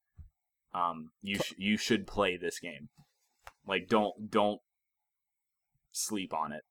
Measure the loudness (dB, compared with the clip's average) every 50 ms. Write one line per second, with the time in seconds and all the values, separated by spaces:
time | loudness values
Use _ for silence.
0 | _ _ _ -20 -20 -20 _ _ _ _ _ _ _ _ -2 0 0 0 0 -4
1 | -10 -14 _ _ -6 -4 -2 -2 -2 -4 -4 -2 0 2 2 2 4 2 2 2
2 | 2 -4 0 2 2 2 2 0 -4 -4 -4 -4 -10 -10 -12 -12 -16 -20 _ -20
3 | -20 _ _ _ _ _ _ _ _ -20 _ _ _ -2 -2 -2 2 4 4 4
4 | 4 4 -2 -6 -10 2 4 4 4 4 2 -2 _ _ _ _ _ _ _ _
5 | _ _ _ _ _ _ _ _ _ _ _ _ _ _ _ _ _ _ -6 -6
6 | -4 -2 -2 -4 -4 -4 -2 -2 -2 -2 -4 -8 -10 _